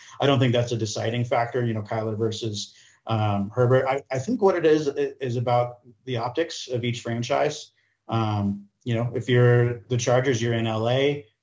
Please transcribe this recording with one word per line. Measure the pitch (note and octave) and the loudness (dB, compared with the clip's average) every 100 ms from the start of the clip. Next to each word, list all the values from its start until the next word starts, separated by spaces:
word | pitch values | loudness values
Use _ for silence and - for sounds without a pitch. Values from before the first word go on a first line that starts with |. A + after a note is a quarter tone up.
| - - | -20 -2
I | C3+ | 2
don't | C3+ | 4
think | B2+ | 4
that's | A#2+ A2+ | 2 0
a | A#2 | -2
deciding | G#2+ A2 G#2+ A#2+ A#2+ | -4 -4 -4 -4 0
factor, | B2+ A#2 B2+ | 0 0 -2
you | A#2+ A2 | -2 -4
know, | |
Kyler | G#2 A2+ A2 G#2+ | -4 -6 -4 -2
versus, | A2+ G#2+ A2+ G2+ - - _ _ - | -2 -2 -6 -6 -10 -16 _ _ -4
um, | A2+ G#2+ G2+ G2+ | 0 0 0 -2
Herbert. | B2 B2 C3 C3 | 0 4 4 2
I, | C#3 - | -2 -4
I | C3 | -6
think | E3 B3+ | -4 2
what | G3 F3 | 2 4
it | D#3 | 4
is, | D#3 D3+ | 4 2
i-, | C#3+ C#3 C#3 | -2 -4 -4
is | C3+ A#2+ | -6 -2
about | A#2+ B2 B2 - - _ C3 | 2 2 0 -6 -20 _ -8
the | A#2+ | -6
optics | A#2+ A#2+ E3 - - | -4 -4 -4 -6 -6
of | B2 | -4
each | A#2+ A#2 | -2 -4
franchise. | A#2+ A#2 A#2+ C#3 D3 D3+ - _ _ _ - | -6 -6 -2 0 0 -4 -14 _ _ _ -6
Um, | A2+ A2 G#2 G2+ G2+ - _ | -2 0 0 -2 -4 -10 _
you | B2 A2+ | -4 -2
know, | A#2+ | -2
if | B2+ A2+ | -4 2
you're | B2 B2 A#2+ A#2+ A#2+ - | 4 6 6 4 -2 -4
the | B2 | -2
Chargers, | - B2 C3 A#2 | 2 2 2 0
you're | A#2 | 0
in | A#2 A2+ | 0 -2
L | A2 A2+ | -2 0
A, | B2+ C#3+ C#3+ - _ | 2 0 -2 -8 _